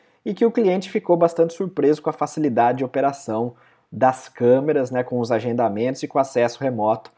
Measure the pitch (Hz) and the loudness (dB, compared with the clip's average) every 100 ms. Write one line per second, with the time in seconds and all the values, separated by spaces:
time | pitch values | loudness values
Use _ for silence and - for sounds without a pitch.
0 | _ _ - 190 233 226 202 185 185 220 | _ _ -10 0 0 2 2 0 -2 -6
1 | - 170 170 170 165 - 190 - 139 151 | 0 2 2 2 0 0 -6 0 0 2
2 | 160 - 147 - 151 117 117 127 131 135 | -2 -4 -6 -2 0 2 2 0 -4 -2
3 | 139 139 - 110 120 123 _ _ _ 107 | -2 -2 -6 -4 -6 -8 _ _ _ 0
4 | 127 127 - - 120 131 147 147 123 123 | 0 0 -8 0 4 4 4 0 0 -2
5 | 123 123 117 113 117 123 113 101 123 139 | -4 -4 0 -2 -2 0 0 0 -4 -4
6 | 143 143 135 123 120 - 135 117 107 113 | -4 -2 0 0 0 0 -4 -2 0 -2
7 | - | -6